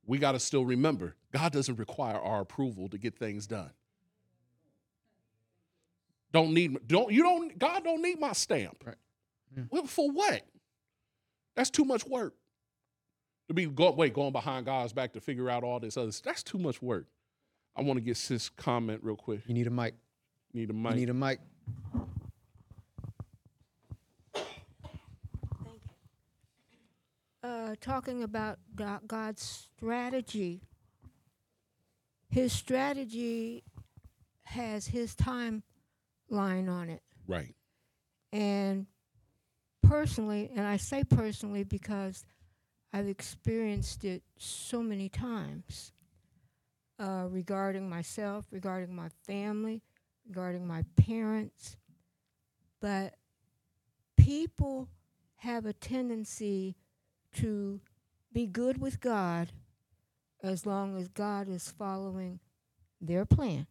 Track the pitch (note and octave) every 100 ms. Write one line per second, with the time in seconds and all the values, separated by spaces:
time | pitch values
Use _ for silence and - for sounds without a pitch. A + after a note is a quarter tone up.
0 | G#2 C3+ C#3+ C3 - C#3 B2+ B2+ D3+ C3
1 | F2 - _ C3+ E3 C#3+ C3+ A#2 G#2+ -
2 | B2 G#2+ - G#2+ F#2+ - C3+ G2 F#2+ F#2+
3 | A2+ - A2 G#2 G2+ A2 D2 - _ _
4 | _ _ _ _ _ _ _ _ _ _
5 | _ _ _ _ _ _ _ _ _ _
6 | _ _ _ E3 E3 E3 E3+ C3 A2+ F3
7 | A#3 A3 F4 F4 E4 F3+ C4+ F#4 E4 D#4+
8 | F4 E4+ C#4+ G3+ - C#3+ G2 - - -
9 | _ _ _ _ _ C3 A#2+ D4+ D4 -
10 | D4 C#4+ G4+ C#4+ - - _ _ _ _
11 | _ _ _ _ _ - C4 - C4+ A#3+
12 | C4+ B3+ G3 - _ _ _ _ _ _
13 | _ _ _ _ - E3 E3+ C3+ F3 D3+
14 | D#3 B2+ C#3 B2 C#3+ C3 A#2+ C3 B2 A#2
15 | B2 A2 - B2 B2+ A#2+ B2 B2 A2+ C3
16 | A2+ G2+ - E4+ - G3 E3 A#2+ B2 G2+
17 | - _ _ _ _ _ _ - C#3 B2+
18 | A#2 A#2 - B2 - - - A#2+ A2+ G#2+
19 | A2 G#2+ - G#2 A#2 A#2+ A#2 A#2+ A#2 -
20 | _ _ _ _ _ A#2 A2+ A2 A#2 A#2+
21 | B2 B2 C3+ C3 - _ - - - -
22 | - - - - _ _ - - - -
23 | - - - - _ _ _ _ _ -
24 | _ _ _ - - - - - - -
25 | - - - - - - A3+ A3+ - _
26 | - _ _ _ _ _ _ _ _ _
27 | _ _ _ _ B3 A#3 A3+ G#3+ B3 C4
28 | B3+ B3 A3 G#3+ G#3+ - - G3 G#3 G3+
29 | G#3+ A3 A3 G#3+ - - - _ A3+ A#3+
30 | B3 C4 B3 G#3+ F3+ F3 - _ _ _
31 | - _ _ _ _ _ _ _ _ _
32 | _ _ _ B3+ B3+ - - B3+ C#4 C#4
33 | B3 A3+ A#3 A#3 A3+ A#3 - - - -
34 | - _ _ _ - B3 A#3 G#3+ - A#3+
35 | A#3 - B3+ B3 A#3 A3 - _ _ _
36 | _ _ _ G#3 G3 F#3 F#3 F3+ E3+ E3
37 | _ - F2+ F2 B1+ - _ _ _ _
38 | _ _ _ G#3 G3+ G3+ G3 G3 G3 _
39 | _ _ _ _ _ _ _ _ - D4
40 | D4+ - G#3+ G#3 G#3 B3 G#3 G3+ - C#4
41 | C#4 A3+ A3 G3+ G#3 G#3 G3 G3+ - G3+
42 | G3 F#3 - _ - _ _ _ _ G3+
43 | G3+ G3 - - - A3+ A3 G3+ - -
44 | G3+ F#3 _ _ - - - A#3+ A3+ G3+
45 | G3 - B3 A3+ D3 D3 - - - _
46 | _ _ _ _ _ _ _ _ _ -
47 | G3 F#3+ F3+ F#3 F3 G3 G3 F#3+ F#3+ E3+
48 | E3 - G#3 G#3 G3+ F#3+ F#3+ F#3 F3+ F3+
49 | E3 - - G3+ G#3 G#3+ A3 A3 _ _
50 | _ _ A3+ F#3 F3+ F3+ F3+ E3 E3 -
51 | - A3+ A3 A3 G#3+ _ - - _ _
52 | _ _ _ _ _ _ _ _ G3+ G3
53 | F#3+ - _ _ _ _ _ _ _ _
54 | _ - - C#4+ E4 - C#4 C4 B3+ -
55 | _ _ _ _ A#3+ A#3 A3 G#3+ - B3+
56 | B3 A3+ G#3+ - G#3+ G3 F#3+ F#3 _ _
57 | _ _ _ - A3+ G#3 G3+ G3 _ _
58 | _ _ _ A3+ A3+ F#3+ B3 C4 C4+ -
59 | B3+ A3 F3+ E3+ E3+ - - _ _ _
60 | _ _ _ _ F#3+ F#3 G#3 G3 G3 F#3+
61 | F3+ - G3+ G3+ G3 F3+ - - G3+ F#3+
62 | F#3+ F#3 F#3 F3+ _ _ _ _ _ _
63 | D#3+ F3 G#3 - C4 D3 D3+